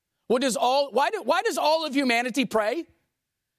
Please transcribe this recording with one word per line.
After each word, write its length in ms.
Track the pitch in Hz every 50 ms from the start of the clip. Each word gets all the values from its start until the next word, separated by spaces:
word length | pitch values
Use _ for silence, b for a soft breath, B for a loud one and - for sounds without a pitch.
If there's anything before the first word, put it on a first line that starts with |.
| _ _ _ _ _
What 140 | - 202 208
does 160 | 262 269 208
all, 340 | 269 240 247 262 285 285 277
why 200 | 202 240 277 339
do, 120 | 440 403 302
why 200 | 220 311 359 415
does 160 | 466 320 330
all 260 | 294 294 311 320 320
of 100 | 302 240
humanity 520 | 277 285 254 233 233 240 254 220 285 254
pray? 400 | 185 - 220 208 214 247 339 320 _ _ _ _ _ _ _ _ _ _ _ _ _ _